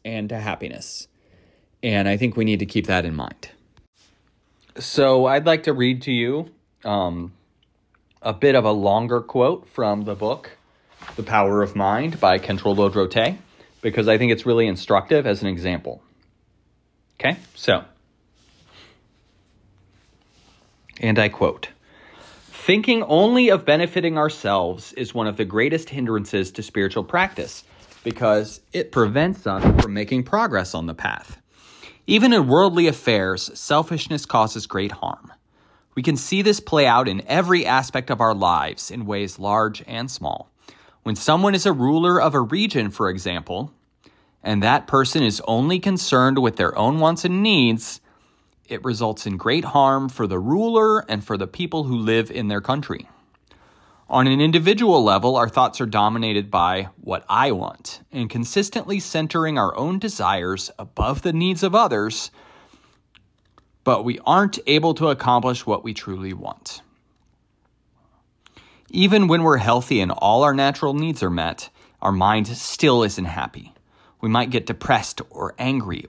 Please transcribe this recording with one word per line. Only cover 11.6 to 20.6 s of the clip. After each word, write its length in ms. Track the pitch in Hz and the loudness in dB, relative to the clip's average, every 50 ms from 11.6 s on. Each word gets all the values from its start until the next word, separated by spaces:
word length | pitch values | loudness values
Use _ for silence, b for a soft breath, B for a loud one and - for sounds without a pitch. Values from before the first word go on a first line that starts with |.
of 120 | 101 98 - | 0 0 -2
Mind 460 | 101 98 98 104 117 147 165 160 - | -2 0 0 0 0 -2 -4 -2 0
by 180 | - 92 92 92 | 2 2 2 2
Khentrul 380 | - - 98 95 - 104 98 | 0 -2 -4 -2 0 0 2
Lodro 340 | 104 101 101 101 107 95 - | 2 2 2 2 0 0 0
Tey, 280 | - 113 113 151 190 - - b b b b b b b | 0 0 0 -2 -2 -6 -12 b b b b b b b
because 280 | - 113 104 120 107 113 | -6 -4 -2 0 2 4
I 80 | 110 107 | 4 4
think 160 | 123 120 113 | 4 2 2
it's 120 | 117 - | 0 0
really 220 | 123 117 117 113 107 | 2 2 2 2 0
instructive 580 | 92 92 - - 104 98 - - 160 147 131 | -2 -4 -2 0 0 2 2 2 2 2 2
as 160 | 113 101 98 | 0 -2 -2
an 60 | 104 95 | -2 -4
example. 560 | 90 85 90 90 87 - - 64 57 - _ _ _ _ _ _ _ _ _ _ _ _ _ _ _ _ _ _ _ _ _ _ _ - | -4 -4 -4 -4 -4 -4 -6 -10 -12 -14 _ _ _ _ _ _ _ _ _ _ _ _ _ _ _ _ _ _ _ _ _ _ _ -4
Okay, 200 | - 131 180 - - - _ | -4 -4 -4 -4 -10 -20 _
so, 300 | - - - 95 80 - - _ _ _ _ _ _ _ _ _ _ _ _ _ _ _ b b b b b b b b b _ _ _ _ _ _ _ _ _ _ _ _ _ _ _ _ _ _ _ _ _ _ _ _ _ _ _ _ _ _ | -6 -2 0 0 0 -2 -6 _ _ _ _ _ _ _ _ _ _ _ _ _ _ _ b b b b b b b b b _ _ _ _ _ _ _ _ _ _ _ _ _ _ _ _ _ _ _ _ _ _ _ _ _ _ _ _ _ _